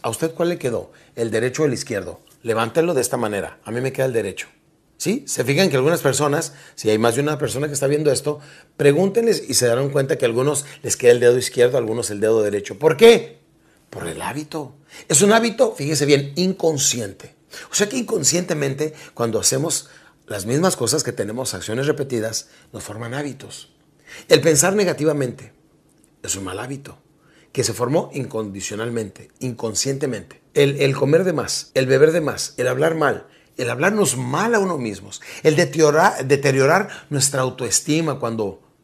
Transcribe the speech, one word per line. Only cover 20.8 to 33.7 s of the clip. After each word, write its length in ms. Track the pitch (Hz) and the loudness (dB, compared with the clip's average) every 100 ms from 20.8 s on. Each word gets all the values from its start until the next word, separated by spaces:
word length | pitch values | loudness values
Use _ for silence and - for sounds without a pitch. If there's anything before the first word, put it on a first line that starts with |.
| 113 151 | -2 -2
que 80 | 123 | -4
tenemos, 420 | 117 104 117 127 | -6 -6 -6 -8
acciones 320 | 95 - 113 143 | -8 -6 -4 -2
repetidas, 640 | 139 135 120 110 107 - - _ | -4 -4 -4 -4 -6 -10 -20 _
nos 100 | 107 | -16
forman 300 | - 104 117 | -14 -12 -10
hábitos. 600 | 131 147 120 - - - _ _ _ - - - | -8 -10 -12 -16 -20 -20 _ _ _ -20 -20 4
El 140 | 185 | 4
pensar 340 | 156 147 175 202 | 6 4 2 2
negativamente 800 | 185 135 156 147 127 - - _ _ _ _ _ _ _ | 0 0 0 0 -4 -8 -18 _ _ _ _ _ _ _
es 120 | 101 95 | -10 -8
un 80 | |
mal 160 | 95 92 | -8 -10
hábito 380 | 123 139 - - _ _ _ _ _ | -10 -12 -14 -20 _ _ _ _ _
que 100 | - | -4
se 100 | 117 | -4
formó 360 | 110 123 160 - | -2 0 0 -2
incondicionalmente, 1160 | 147 110 110 107 98 - 104 117 117 104 - - _ | -6 -6 -6 -8 -8 -10 -8 -6 -4 -6 -10 -20 _
inconscientemente. 1000 | 127 117 113 98 135 135 143 110 90 - _ - | -8 -6 -6 -4 -4 -4 -4 -6 -12 -20 _ 2
El, 260 | 139 139 | 2 2
el 140 | 139 135 | 0 0
comer 280 | 135 165 | 2 2
de 100 | 185 | 2
más, 380 | 151 - - - 135 | -2 -4 -6 -4 -2
el 100 | 131 | 2
beber 260 | 135 156 | 6 6
de 100 | 170 | 4
más, 340 | 147 113 - - | -2 -4 -8 -4
el 100 | 123 | -2
hablar 280 | 127 160 160 | 0 0 2
mal, 320 | 147 101 - _ _ - | 0 0 -8 _ _ -8
el 140 | |
hablarnos 480 | 120 | -6